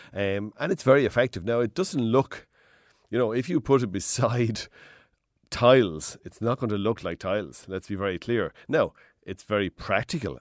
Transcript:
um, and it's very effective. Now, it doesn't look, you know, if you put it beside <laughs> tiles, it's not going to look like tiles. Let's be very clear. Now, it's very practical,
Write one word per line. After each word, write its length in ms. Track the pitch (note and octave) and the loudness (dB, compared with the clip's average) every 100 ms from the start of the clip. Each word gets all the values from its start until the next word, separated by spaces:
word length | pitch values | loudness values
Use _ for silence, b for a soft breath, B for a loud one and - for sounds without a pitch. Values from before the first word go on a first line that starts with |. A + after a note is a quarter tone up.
| B | B
um, 400 | G2 G2 G2+ G#2+ - | -4 -2 -2 -4 -6
and 140 | D#3+ | -4
it's 100 | F3+ | 2
very 240 | C3 C#3 A#2 | 6 6 4
effective. 380 | A#2+ B2+ F#2+ | 2 0 -2
Now, 160 | F#2+ A#2 | -2 0
it 120 | A#2+ | 0
doesn't 300 | - F#3+ C#3+ | -2 -4 -2
look, 460 | A2+ C3 - - - b b b b b _ | 2 2 2 -6 -20 b b b b b _
you 80 | B2 | -2
know, 120 | A2+ | 0
if 160 | A#2+ C3 | 0 -2
you 120 | E3+ | -2
put 220 | A#2+ C3+ | 2 2
it 80 | A2+ | 2
beside 680 | F#2+ - - A#2 A#2+ A2+ G#2 - B B B B | -4 -4 0 0 2 0 -2 -10 B B B B
<laughs> 440 | B _ _ _ | B _ _ _
tiles, 680 | - B2 C3 G2+ D#2 - - | 4 8 8 6 0 -10 -12
it's 160 | F2 - | -16 -4
not 180 | A2+ B2+ | -2 -2
going 120 | A#2 | -2
to 80 | G#2 | 0
look 260 | G#2 A2+ | -2 -2
like 140 | F2+ E2+ | -6 -6
tiles. 440 | F#2 G#2 D#2 - - | -4 -4 -4 -12 -10
Let's 180 | F#2+ - | -10 -6
be 60 | |
very 240 | F#2+ G2 F2 | -4 -4 -4
clear. 340 | - A#2 E2+ B - | -2 -2 -2 B -2
Now, 240 | D3 F2+ b b _ | 0 0 b b _
it's 200 | - G2 | -16 -14
very 260 | - G#2 F#2 | -4 -2 -2
practical, 680 | - - G2 - D#3+ G2+ B1 | -6 -4 -2 -2 -6 -6 -10